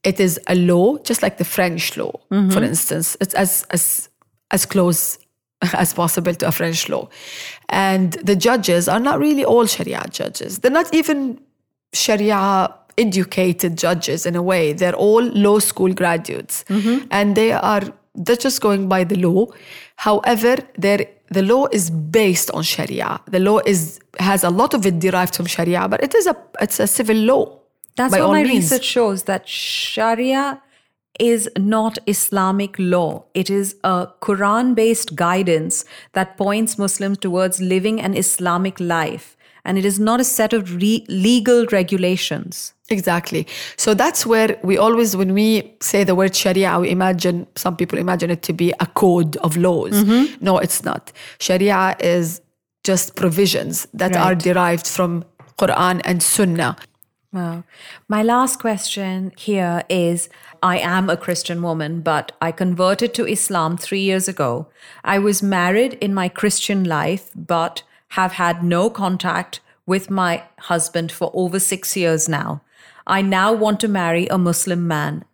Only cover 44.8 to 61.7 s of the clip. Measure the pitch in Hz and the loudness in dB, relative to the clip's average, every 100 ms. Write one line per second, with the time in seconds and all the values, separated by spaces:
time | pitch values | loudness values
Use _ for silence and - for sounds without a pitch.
44.8 | 214 233 226 190 190 190 220 214 - _ | 4 4 2 0 0 2 2 2 -2 _
45.8 | - 202 196 185 190 190 196 185 190 175 | 0 2 2 4 2 2 0 2 2 0
46.8 | 180 180 185 180 180 175 180 - 185 165 | 0 0 0 2 0 -2 -8 -6 -4 -2
47.8 | 175 175 175 180 170 170 - 170 175 - | -4 -2 -2 -2 -2 -4 -4 0 0 0
48.8 | 170 - 196 175 160 147 165 165 180 165 | -2 2 4 4 2 0 -2 2 2 2
49.8 | - 202 208 240 302 - 196 185 - - | 0 2 4 4 2 -2 0 0 0 -4
50.8 | - - - - - - - 185 202 190 | -4 -8 -10 -20 -20 -10 0 2 2 2
51.8 | 190 - 175 175 165 170 _ _ _ _ | 0 0 0 0 0 -6 _ _ _ _
52.8 | - 185 - - 185 160 196 - - 170 | -2 -2 -2 -2 0 2 2 0 -4 -8
53.8 | - - 185 180 185 180 180 180 175 170 | -8 -4 0 2 2 2 0 2 2 0
54.8 | - - 180 170 - _ - - 190 - | -4 -2 -2 -4 -8 _ -20 -2 0 2
55.8 | 180 180 - 175 - - 190 170 131 - | 0 0 -2 0 0 2 2 2 -2 -4
56.8 | - _ _ _ _ 190 170 170 - - | -16 _ _ _ _ -8 -6 -8 -14 -20
57.8 | - - - 214 220 240 262 - 226 202 | -20 -20 -4 0 2 2 0 -2 -4 -4
58.8 | - 202 190 185 190 - - 196 175 170 | -6 -6 -4 -4 -6 -8 -2 0 0 -2
59.8 | - 180 170 170 - - - - 180 180 | -2 0 0 0 -6 -14 -20 -2 0 0
60.8 | 175 185 185 170 - 175 - 170 170 | 0 0 0 -2 -2 -6 -4 -4 -4